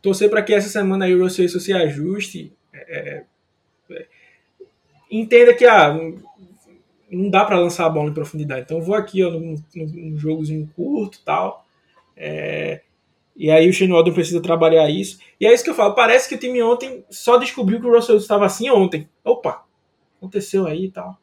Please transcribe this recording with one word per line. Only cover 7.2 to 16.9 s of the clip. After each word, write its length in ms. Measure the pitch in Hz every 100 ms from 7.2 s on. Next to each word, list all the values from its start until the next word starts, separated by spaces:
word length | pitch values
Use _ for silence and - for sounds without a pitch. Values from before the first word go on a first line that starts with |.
| 196
dá 140 | 190
pra 140 | 208 185
lançar 280 | 175 170 165
a 40 |
bola 200 | 160 151
em 40 |
profundidade. 480 | 151 147 156 147 131
Então, 200 | 127 160
vou 120 | 165
aqui, 300 | 208 202 190
ó, 60 | 180
num, 240 | 165 165 156 156
num, 120 | 170 156
num 320 | 170 160 151
jogozinho 520 | 151 160 156 156 151 -
curto 420 | 190 285 196 -
e 60 |
tal. 400 | - 160 - - _ _ _ _ _ _
É, 680 | 151 156 151 151 156 156 _ _ _ _ _ -
e 140 | 156
aí 180 | 156 170
o 40 |
Shane 200 | 185 190
Waldron 220 | 170 165
precisa 280 | 175 160 170
trabalhar 460 | 170 165 165 160 151
isso. 280 | 151 190 - _ _
E 60 | 214
é 60 |
isso 100 | 233
que 80 | 330
eu 40 |
falo. 200 | - 214
Parece 340 | 208 233 247 -
que 60 |
o 40 | 262
time 240 | 247 247
ontem 420 | 226 247 262